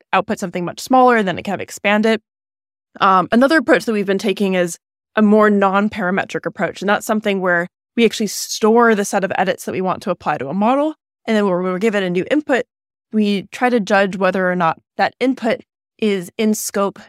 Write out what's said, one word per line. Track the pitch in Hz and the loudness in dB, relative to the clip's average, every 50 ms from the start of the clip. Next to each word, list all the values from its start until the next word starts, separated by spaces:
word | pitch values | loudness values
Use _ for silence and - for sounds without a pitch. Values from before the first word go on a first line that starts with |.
| _ _ | _ _
output | - 190 - - 208 - | -2 -2 -2 -2 -4 -6
something | 202 175 - 180 175 | -6 -6 -6 -6 -6
much | - - - | -6 -8 -8
smaller, | - - 254 254 254 247 240 | -4 2 4 6 6 6 4
and | 226 202 | 4 2
then | 185 170 - | 0 -2 -4
it | |
kind | - 202 185 | -6 -6 -6
of | - | -6
expand | 92 - - - - 202 208 214 214 | -8 -10 -10 -4 -2 0 2 2 2
it. | 220 226 - _ _ _ _ _ _ _ _ _ _ _ _ _ _ - - | 2 0 -2 _ _ _ _ _ _ _ _ _ _ _ _ _ _ -6 0
Um, | - 196 190 185 175 - | 2 4 4 4 2 2
another | 226 233 269 277 320 311 | 2 4 4 4 4 2
approach | 233 - 254 - - | 2 2 2 2 2
that | 240 | 0
we've | 220 208 196 | -2 -2 0
been | 196 196 190 | 0 -2 -2
taking | - 214 190 - 202 190 185 | -2 -2 -2 0 0 0 0
is | 180 180 170 - - _ _ _ _ _ _ - | 0 0 -2 -4 -10 _ _ _ _ _ _ -2
a | 220 | 2
more | 214 202 208 214 208 214 | 4 4 6 6 6 4
non-parametric | 202 202 202 190 185 202 208 214 - 214 185 180 196 175 - - - 156 - | 4 4 2 2 2 0 0 -2 -4 -4 -4 -2 -2 -4 -4 -4 -6 -8 -8
approach. | 170 - - 190 156 - - | -8 -6 -4 -4 -6 -4 -4
And | 180 202 | -2 -2
that's | 208 - - | -2 -2 -2
something | - 214 214 - 208 196 190 | -2 -4 -2 -2 -2 -2 -2
where | 180 185 175 170 175 - _ _ _ _ _ | 0 0 0 0 -2 -4 _ _ _ _ _
we | 240 233 | 2 2
actually | 214 - - 220 | 2 2 -2 -6
store | 190 - - - - - - 220 214 226 240 240 226 220 | -6 -6 -8 -10 -10 -6 0 2 2 4 4 4 4 2
the | 196 202 | 2 0
set | - - 196 190 | -2 -2 -4 -2
of | - - | -2 -2
edits | - 185 185 - - - | -2 -2 -2 -4 -4 -6
that | 214 | -8
we | - 156 | -6 -4
want | 185 185 - - | -4 -4 -4 -4
to | - 196 | -4 -6
apply | 170 - - 170 151 147 | -6 -6 -4 -6 -6 -6
to | 127 135 | -6 -6
a | 170 | -4
model. | 190 214 233 269 285 294 320 311 _ _ _ _ _ _ | -2 0 0 2 0 0 -2 -4 _ _ _ _ _ _
And | 226 220 | -2 0
then | 214 202 | 0 2
when | 196 180 175 | 0 0 0
we're | 185 185 185 180 | -2 -2 -2 -2
given | 214 226 202 208 | -2 0 0 0
a | 190 180 | -2 -2
new | 175 185 - - | -2 -2 -2 -2
input, | 277 302 - - 269 226 - _ _ _ _ _ _ _ _ _ | -2 -2 0 0 -2 -2 -2 _ _ _ _ _ _ _ _ _
we | - 214 208 208 202 190 - - | -2 0 0 0 0 -2 -4 -8
try | - - 254 247 | -6 -2 0 0
to | 240 233 | 0 0
judge | 185 185 214 196 202 190 175 | 0 2 2 2 2 2 0
whether | 185 190 185 185 190 185 180 | -2 0 0 0 0 0 0
or | 180 | 0
not | 180 170 160 - - _ _ _ | 0 0 0 -2 -4 _ _ _
that | - 190 - - - | -2 -2 -2 -2 -2
input | 247 269 254 - 226 233 247 - - _ _ _ _ _ _ - | -2 -2 -2 -2 -2 -2 -2 -4 -6 _ _ _ _ _ _ -4
is | 220 208 196 190 170 185 - - | -2 -2 -2 -2 -4 -6 -4 -2
in | 220 214 214 | 0 0 0
scope | - - - - 202 202 190 - - - | -2 -4 -6 -4 -2 -2 -2 -4 -8 -16